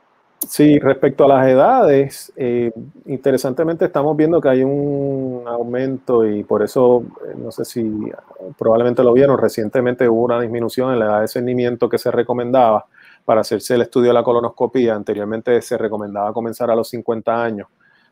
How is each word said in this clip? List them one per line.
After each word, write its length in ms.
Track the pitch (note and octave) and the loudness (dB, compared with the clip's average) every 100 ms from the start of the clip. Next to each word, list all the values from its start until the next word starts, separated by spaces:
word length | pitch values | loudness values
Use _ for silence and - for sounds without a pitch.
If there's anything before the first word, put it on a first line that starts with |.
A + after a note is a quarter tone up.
| _ _ _ _ - | _ _ _ _ -8
Sí, 300 | - D3+ D3 | 2 4 4
respecto 460 | C3+ C3+ D3 - | 4 2 0 2
a 40 | C#3+ | 4
las 200 | C3+ C3 | 6 4
edades, 840 | C3 E3+ C4 F#3+ C#3 C#3 - - - | 4 4 4 4 4 0 -6 -18 -8
eh, 340 | B2+ A#2+ A#2+ A2+ B2 - - | -4 -2 -2 -6 -14 -18 -12
interesantemente 800 | C3+ C#3+ C3 C#3 C3 E3 E3 | -4 0 0 0 -2 -2 -2
estamos 320 | F#3 D3 C#3+ D3+ | -2 0 0 2
viendo 240 | D#3 E3 | 2 2
que 80 | C#3+ | 2
hay 140 | C3 | 2
un 800 | C3 C#3+ C#3+ C#3 C#3 C3+ C3 B2 A#2+ | 2 0 -2 -4 -4 -4 -6 -8 -6
aumento 800 | A#2+ A#2+ B2 C3+ C3 - B2 A2 | -6 -4 -4 -4 -6 0 2 2
y 180 | G#2 | 0
por 180 | G2+ G#2+ | -2 0
eso, 400 | G#2 C#3 B2 B2 A#2+ - - | 0 2 4 4 0 -12 -16
eh, 80 | - | -12
no 140 | A#2 | -12
sé 140 | - | -10
si 260 | A2+ A#2+ A2 G#2+ A2 - - - F#2+ - | -8 -6 -4 -4 -8 -12 -20 -20 -18 -4
probablemente 460 | A#2 A2+ A#2+ A#2 | 0 2 2 2
lo 100 | B2 | 4
vieron, 260 | A#2+ C#3 B2+ | 6 4 4
recientemente 720 | A2+ - G#2+ C3 B2 B2 B2 | 0 -2 -2 -2 -2 0 0
hubo 140 | A2+ | 2
una 180 | A#2+ A#2+ | 0 -2
disminución 520 | A#2 A#2 A2+ - B2+ | -2 -4 -4 -4 -2
en 80 | B2 | 0
la 60 | G#2+ | 0
edad 140 | G#2+ | 0
de 60 | A2 | -2
cernimiento 600 | B2+ B2 B2 A#2+ A#2+ A#2 | -4 -4 -2 -2 -2 -2
que 100 | A2+ | -2
se 120 | B2 | -2
recomendaba 760 | A#2 A#2 B2 A#2+ C3 A#2+ G#2+ - _ - _ | -2 -2 -4 0 2 4 2 -2 _ -20 _
para 160 | - A2+ | 0 0
hacerse 340 | G#2 A2 - | 0 -4 0
el 80 | B2 | 0
estudio 260 | A#2+ B2+ A#2+ | 0 2 2
de 60 | |
la 80 | A#2+ | 2
colonoscopía. 720 | A#2+ A#2+ A#2 - A#2+ C3+ A#2 | 2 0 -2 -4 -2 0 0
Anteriormente 640 | G#2+ G#2 G#2 G#2 A2 A2+ A#2+ | -2 -4 -6 -6 -6 0 -2
se 140 | - A#2 | 0 -4
recomendaba 560 | A2 G#2+ G#2 G2+ G#2 | -4 -6 -8 -6 -4
comenzar 380 | G#2+ A#2 G#2+ A#2+ | -4 -8 -4 -2
a 60 | A#2 | -2
los 120 | A2+ | -2
cincuenta 540 | A#2+ A2 A2+ A2 A2+ | -8 -6 -6 -4 -2
años, 260 | A#2 G#2 F#2+ _ _ _ _ | -4 -6 -12 _ _ _ _